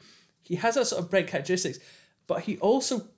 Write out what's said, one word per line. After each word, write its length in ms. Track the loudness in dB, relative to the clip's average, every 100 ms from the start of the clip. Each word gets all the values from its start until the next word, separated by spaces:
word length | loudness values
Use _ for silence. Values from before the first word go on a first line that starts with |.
| -20 -20 _ _
he 140 | -8 -2
has 180 | 0
that 120 | 2 0
sort 160 | -2
of 80 | 0
Brent 180 | 2 2
characteristics, 500 | -2 0 -2 -2 -6 -16 -20 _ _ -6
but 160 | -4
he 160 | -4 0
also, 500 | 2 2 2 -4 -6